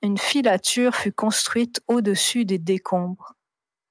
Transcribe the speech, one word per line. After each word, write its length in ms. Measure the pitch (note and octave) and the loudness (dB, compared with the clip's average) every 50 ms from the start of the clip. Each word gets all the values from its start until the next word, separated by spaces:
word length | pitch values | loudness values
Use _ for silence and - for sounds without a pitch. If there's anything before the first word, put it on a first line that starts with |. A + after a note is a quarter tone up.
une 160 | A3 G3+ G3+ | -2 -2 -2
filature 800 | G3 - - - C#4+ A#3+ A3 F#3 F#3+ - - - B3 B3 B3 - | 0 -2 0 0 2 2 2 2 2 0 0 0 2 2 2 0
fut 180 | - - G3+ | 0 -4 -4
construite 680 | - - G#3+ G#3+ G#3+ - - - - A#3 A#3+ A#3+ - - _ | -4 -2 -2 0 0 0 -2 0 0 0 0 0 -4 -8 _
au-dessus 580 | - A#3+ A#3+ G#3 G3+ G3 - - - - A#3+ A3+ | 0 0 2 2 2 0 0 0 0 0 0 0
des 140 | F#3 G3 E3+ | 0 0 -2
décombres. 760 | D#3+ F#3+ F#3+ F#3 - - F#3+ F3+ F3+ F3+ F#3 - - - - _ _ _ _ _ _ _ _ _ _ _ | 0 0 -2 -2 -2 -2 -2 -2 -2 -2 -6 -10 -14 -20 -20 _ _ _ _ _ _ _ _ _ _ _